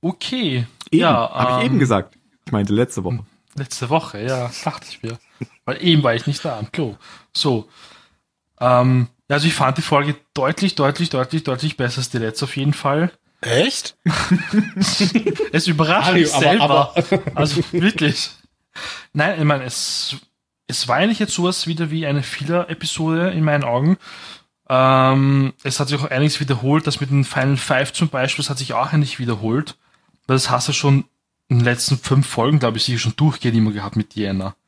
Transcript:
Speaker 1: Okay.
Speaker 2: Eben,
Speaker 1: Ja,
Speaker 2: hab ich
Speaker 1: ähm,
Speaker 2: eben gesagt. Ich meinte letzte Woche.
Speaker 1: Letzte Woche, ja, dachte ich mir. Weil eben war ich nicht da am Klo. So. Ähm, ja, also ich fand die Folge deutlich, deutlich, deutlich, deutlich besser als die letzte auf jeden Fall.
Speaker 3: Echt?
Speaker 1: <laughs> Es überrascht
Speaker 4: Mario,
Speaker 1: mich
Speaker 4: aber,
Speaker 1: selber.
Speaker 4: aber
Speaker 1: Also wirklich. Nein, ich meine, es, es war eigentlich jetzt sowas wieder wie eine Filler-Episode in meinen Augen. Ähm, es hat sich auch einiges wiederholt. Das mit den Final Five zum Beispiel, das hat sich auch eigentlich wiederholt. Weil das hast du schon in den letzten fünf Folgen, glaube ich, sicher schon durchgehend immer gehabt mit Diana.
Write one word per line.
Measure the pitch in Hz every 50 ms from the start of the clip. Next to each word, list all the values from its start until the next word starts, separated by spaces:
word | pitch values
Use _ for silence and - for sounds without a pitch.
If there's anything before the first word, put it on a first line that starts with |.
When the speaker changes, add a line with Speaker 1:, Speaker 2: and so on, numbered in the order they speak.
Speaker 1:
Okay. | - 170 190 _ - - - 254 240 165 131 123 120 - _ _ - -
Speaker 2:
Eben, | - 165
Speaker 1:
Ja, | 175 165 143 123 117 -
Speaker 2:
hab | - - 123 123
ich | 127 127 -
Speaker 1:
ähm, | 127 -
Speaker 2:
eben | 214
gesagt. | 147 123 117 98 90 - _ _ _ _ _ _ _
Ich | -
meinte | - 104 101 101 101
letzte | 107 123 123 - - 95
Woche. | 90 123 117 - _ _ _ _ _ _
Speaker 1:
Letzte | 143 139 120 - - - 117
Woche, | 147 160 160 - - 104 107
ja, | 123 131 127 123 120 120 - -
dachte | - - - - -
ich | - - -
mir. | 113 113 117 _ _ _ _ 131 - _ _ _
Weil | - 127 - -
eben | 180 165 156
war | 139 127 113
ich | 117 120
nicht | - 143 - -
da | 165 131 110
am | 107 110
Klo. | - - 160 120 98 - - - - - _ _ _
So. | - - 147 127 113 - _ _ - - - - - _ _ _ _ _ _ _ _ _ _ _ _
Ähm, | 123 123 123 123 123 131 127 127 123 120 _ _ _ _
ja, | 139
also | 147 147 165
ich | 160
fand | - 147 131 131 135
die | 160
Folge | - 160 143 143 147 147 - _ _ _
deutlich, | - 131 135 160 - 190 196 -
deutlich, | - 143 135 143 - 170 160
deutlich, | - 131 127 131 - 160 156
deutlich | - 131 120 143 156 - -
besser | 131 123 120 -
als | 127 -
die | - 123
letzte | 113 110 110 - -
auf | 135 - -
jeden | 135 143 151
Fall. | - - 139 139 151 165 180 - _ _ _ _ _
Speaker 3:
Echt? | - 120 117 123 175 262 285 - - - - _
Speaker 1:
<laughs> | _ 175 - - - - 180 175 - - - 208 208 - - 190 190 - - - 208 175 - 233 220 - - - 440 440
Es | - 156 165 180
überrascht | 165 151 160 151 170 202 - 170
Speaker 4:
Mario, | 185 175 165
Speaker 1:
mich | 147 147
Speaker 4:
aber, | 143 151
Speaker 1:
selber. | 147 175 226 147
Speaker 4:
aber | 147 139 139 139 - - - - - - 185 - - -
Speaker 1:
Also | - 147 151 143 151 165 - -
wirklich. | 170 165 202 220 - - 160 - - - - - _ _ _ _ _ _ _ _ - - - - - - _ _
Nein, | 147 143 175 202 160
ich | 151
meine, | 147 147 139 131
es, | 127 - - - - - - - - - - _ _ _ _ _ _ _ _ _ _
es | 127 - - 120
war | 123 131
eigentlich | 175 214 233 -
jetzt | 214 190 -
sowas | - 175 180 175 - - 165
wieder | 170 160 170 156
wie | 151 160 160
eine | 143 139 143 131
Filler-Episode | - - - 139 143 170 180 175 - 165 160 - 156 - - 160 156 160 165 175 185
in | 185 170 156
meinen | 156 147 147 139
Augen. | 127 117 123 139 156 190 - - - - - - - - - _ _ _ _ _ _
Ähm, | 131 131 131 131 135 131 131 131 135 135 135 139 139 139 135 135 - _ -
es | 139 135 -
hat | 147 127
sich | 147 143
auch | 135 156
einiges | 135 131 143 151 147 -
wiederholt. | 151 131 139 117 110 135 143 156 151 -
Das | 139 -
mit | 143 131
den | 139 143 135
Final | - - 143 131 135 143 135
Five | - - 147 127 139 135 -
zum | - 175 151
Beispiel, | - 135 127 131 - - 147
das | -
hat | 139 127
sich | 135 123 120
auch | 110 127 135 -
eigentlich | 156 147 131 - -
wiederholt. | 131 120 117 104 104 110 113 135 151 - - _ _ _ _ _ _ _ _ _ _ -
Weil | 131
das | 131 127 -
hast | 127 123 123 -
du | 143
schon | - - 143 139 135 120 _ _ _ _ _ _ _ _ _
in | 135 120
den | 117
letzten | 120 120 120 - - 143 123
fünf | - - 139 131 135 -
Folgen, | - - 113 127 151 151
glaube | 127 120 113 110
ich, | -
sicher | - 127 113
schon | - 120 110
durchgehend | - 147 156 135 - - 123 110 113
immer | 110 107
gehabt | 104 104 101 101 -
mit | 110 104 - -
Diana. | - 107 98 98 95 95 95 95 _ _